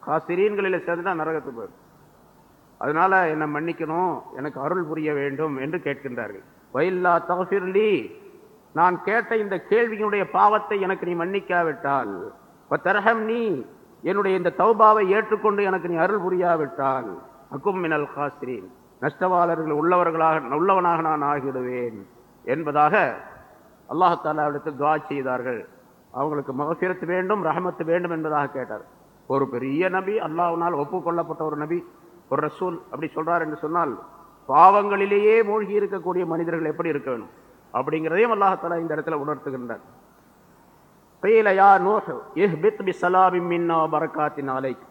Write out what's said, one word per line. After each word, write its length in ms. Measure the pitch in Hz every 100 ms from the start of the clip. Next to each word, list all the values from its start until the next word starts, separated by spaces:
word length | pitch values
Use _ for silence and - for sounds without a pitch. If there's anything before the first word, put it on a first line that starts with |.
| -
ஹாசிரீன்களில 680 | 156 156 175 208 208 190 180
சேர்ந்துட்டா 380 | - 170 175
நரகத்துக்கு 440 | 175 156 160 139 117
போயிடும். 240 | 98 - _ _ _ _ _ _ _ _ _ _
அதனால 500 | 131 156 185 190 175
என்னை 180 | 156 151
மன்னிக்கணும், 680 | 147 165 165 160 160 180 147 - -
எனக்கு 240 | 147 135
அருள் 240 | 139 180
புரிய 280 | 165 160 151
வேண்டும் 440 | 147 143 139 156 135
என்று 220 | 135 170
கேட்கின்றார்கள். 680 | - 143 135 120 107 98 - _ _
"வ 60 | 123
இல்லா 440 | 170 185 180 170 170
தக்ஃபிர் 400 | 180 185 196 185
லீ", 380 | 190 214 180 107 - - - - - _
நான் 300 | 151 175 170
கேட்ட 340 | - 220 214 226
இந்த 260 | 208 190 -
கேள்வியினுடைய 600 | 214 233 220 214 202 190
பாவத்தை 500 | 185 208 214 - 208
எனக்கு 260 | 185 190 175
நீ 80 |
மன்னிக்காவிட்டால், 1000 | 175 170 196 196 175 170 143 139 139 113 98 107 - - - _
"வ 40 | 147
தர்ஹம்னி", 840 | 175 202 202 233 220 233 226 151 110 - _ -
என்னுடைய 340 | - 196 190 190
இந்த 160 | 175 165
தௌபாவை 480 | 208 220 214 214 190
ஏற்றுக்கொண்டு 540 | 202 220 214 214 202
எனக்கு 260 | 202 185 170
நீ 80 | 170
அருள் 240 | 180 208
புரியாவிட்டால், 880 | 180 180 175 165 143 - 135 131 117 87 - - -
"அக்கும் 300 | 139 190 185
மினல் 240 | 170 151 143 -
ஹாசிரீன்", 520 | 143 - 123 120 92 - _ _
நஷ்டவாளர்கள் 720 | 143 - 185 180 175 165 156
உள்ளவர்களாக, 840 | 147 160 180 170 160 160 160 127
உள்ளவனாக 460 | 143 180 190 175 170
நான் 220 | 160 151
ஆகிவிடுவேன் 760 | 143 147 135 131 123 123 120 107 98 - _ _
என்பதாக 680 | - 139 156 147 151 202 151 107 - - - - _ _ _
அல்லாஹ் 260 | 156 180 170
தஆலாவிடத்தில் 540 | 156 156 147 143 156 135
துஆ 220 | 143 156
செய்தார்கள். 680 | 151 143 131 127 123 117 90 - _ _ _
அவங்களுக்கு 400 | 127 143 147 139
மக்ஃபிரத் 520 | 131 147 165 185 185
வேண்டும், 400 | 160 180 185 208
ரஹமத் 380 | 165 151 185 170
வேண்டும் 260 | 160 170 175
என்பதாக 360 | 165 156 151 143
கேட்டார். 380 | 135 123 107 - - _ _ _
ஒரு 220 | 135 135
பெரிய 400 | 123 131 143 185
நபி, 300 | 185 185 214
அல்லாஹ்வினால் 560 | 165 160 175 170 170
ஒப்புக்கொள்ளப்பட்ட 680 | 156 147 185 160 170 160 156
ஒரு 140 | 156 147
நபி, 220 | 151 175 - - - - _
ஒரு 120 | 135 151
ரசூல் 300 | - 185 165
அப்படி 260 | - 131 156
சொல்றார் 260 | 170 160 170
என்று 160 | 160 151
சொன்னால், 360 | 151 170 160 113 - - - _ -
பாவங்களிலேயே 960 | 135 180 202 202 202 196 202 208 220
மூழ்கி 360 | 214 214 202 202
இருக்கக்கூடிய 460 | 202 196 170 180 175
மனிதர்கள் 440 | 165 170 165 151
எப்படி 160 | 156 165
இருக்க 220 | 147 143
வேணும் 220 | 120 101 - - - _
அப்படிங்கிறதையும் 600 | 117 135 160 160 170 233
அல்லாஹ் 240 | 214 196 190
தஆலா 180 | 170 170
இந்த 140 | 165 151
இடத்துல 220 | 156 156
உணர்த்துகின்றார். 640 | 143 147 147 131 123 110 - - _ _ _ _ _ _ _ _ _ _ _ _
"கீல 300 | 190 220 214
யா 180 | 190 196 196
நூஹ் 320 | 185 214 - 127 -
இஹ்பித் 480 | - 202 160 185 -
பிஸலாமின் 640 | 190 160 180 185 185 180 175
மின்னா 280 | 170 170 165
வ 100 | 156
பரக்காத்தின் 600 | 156 160 151 151 - 139
அலைக்." 340 | 131 135 123 -